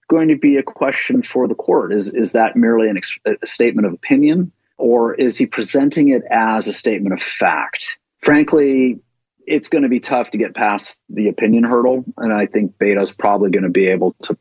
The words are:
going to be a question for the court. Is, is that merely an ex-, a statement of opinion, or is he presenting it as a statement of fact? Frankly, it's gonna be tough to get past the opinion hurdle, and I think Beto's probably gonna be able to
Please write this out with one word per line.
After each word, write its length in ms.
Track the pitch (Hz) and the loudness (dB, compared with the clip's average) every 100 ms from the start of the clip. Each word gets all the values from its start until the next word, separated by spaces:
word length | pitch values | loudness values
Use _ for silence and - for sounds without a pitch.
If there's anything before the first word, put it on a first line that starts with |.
| - | -2
going 200 | 165 160 | 2 2
to 80 | 143 | 2
be 200 | 143 139 | 2 2
a 60 | |
question 600 | 131 - 135 - - 127 | 0 -4 -4 -4 -2 -2
for 240 | - 131 127 | 0 -2 -2
the 80 | |
court. 380 | - - 175 110 | -2 0 0 0
Is, 160 | 104 98 | -2 -2
is 240 | 123 110 | -2 0
that 240 | 120 113 120 | 0 2 2
merely 320 | 117 113 110 | 4 4 2
an 80 | 95 | -2
ex-, 220 | - - 107 | -8 -6 -4
a 200 | 104 - | -4 -4
statement 400 | - 117 107 101 | 0 0 2 -2
of 60 | |
opinion, 580 | 87 - 139 147 170 175 _ _ - | -2 0 2 4 2 -2 _ _ -4
or 360 | 120 120 117 | 2 2 2
is 220 | - 127 - | 0 -2 0
he 80 | |
presenting 680 | 123 - 101 139 143 156 143 | -4 -4 -2 0 0 2 2
it 120 | 127 - | 2 0
as 360 | 113 110 110 110 | 0 0 -2 -4
a 60 | |
statement 400 | - 120 104 98 | -4 -2 -2 -2
of 100 | 90 | -4
fact? 760 | - - 92 76 - - - - _ _ | -6 -2 -2 -2 -6 -10 -12 -14 _ _
Frankly, 800 | - 147 147 156 139 131 127 117 _ _ _ _ - | 2 4 4 2 4 2 0 -2 _ _ _ _ -4
it's 220 | 147 - | -4 -2
gonna 200 | 160 135 | 0 0
be 120 | 123 | 0
tough 300 | - 127 - | -2 -4 -2
to 80 | 110 | -4
get 160 | 104 | -4
past 460 | - 107 101 - - - | -2 -2 -2 -6 -16 -10
the 180 | 104 104 | -4 -2
opinion 360 | - 110 117 | 0 2 2
hurdle, 400 | 117 123 123 131 123 - | 2 2 2 0 -6 -6
and 160 | 117 | -2
I 140 | 104 104 | -2 -2
think 320 | 110 98 - | -2 -4 -2
Beto's 340 | 101 101 95 | 0 0 -2
probably 380 | - 104 101 98 | -2 0 2 0
gonna 180 | 95 95 | 0 0
be 200 | 92 92 | 2 2
able 260 | 92 92 - | 2 -2 -4
to 140 | - 85 | -8 -10